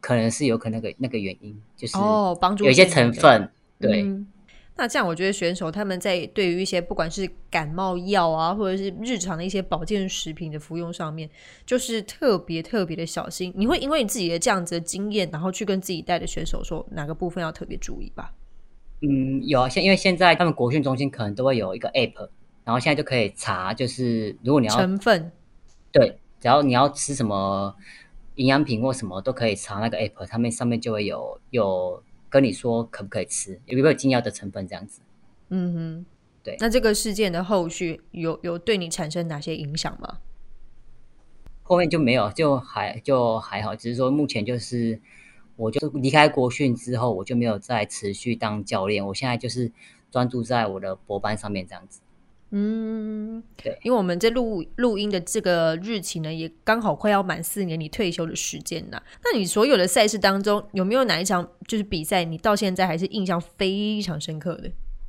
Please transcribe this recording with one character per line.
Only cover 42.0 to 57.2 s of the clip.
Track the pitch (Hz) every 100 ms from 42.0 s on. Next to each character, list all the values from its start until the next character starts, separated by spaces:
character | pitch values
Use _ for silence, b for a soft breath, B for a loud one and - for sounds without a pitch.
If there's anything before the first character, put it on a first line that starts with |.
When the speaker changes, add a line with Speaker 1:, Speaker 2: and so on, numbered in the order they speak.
| 120
Speaker 1:
有， | 127 101
就 | 127 151 135
还， | - 107 101 110
就 | - 131 117 113
还 | - 101
好， | 107 107
只 | 117
是 | 120
说 | 131
目 | 147 143
前 | 113 107
就 | 120
是， | - 120 117 110 b b b b b -
我 | 110
就 | - 151
离 | 147 131
开 | 151 151
国 | 143 123
训 | 123 139 120
之 | 123 123
后， | 123
我 | 95
就 | 98 120
没 | 120
有 | 101
再 | - 117
持 | 104 - 101
续 | 98 123 117
当 | 110 104
教 | 98 107 98
练， | 104 98
我 |
现 | 98 131
在 | 120
就 | 120
是 | 117 117 b b b _
专 | 127 123
注 | 123
在 | 113 120 107
我 | 95
的 | 95 95
博 | - 101
班 | 104 107
上 | 104
面 | 98 92
这 |
样 | 90 92
子。 | - _ _ _ _ -
Speaker 2:
嗯， | 202 208 220 220 220 214 214 214 226 - -
Speaker 1:
对。 | - -
Speaker 2:
因 | 233
为 | 247
我 |
们 | 180 175
这 | 226
录-， | 233 233 190 - -
录 | 247 202
音 | 208
的 | 185
这 | 165 220
个 | 185 175 165 165
日 | 202 214
期 | 165 170
呢， | 156
也 | 160 165 -
刚 | - 226
好 | 214 147
快 | 208
要 | 202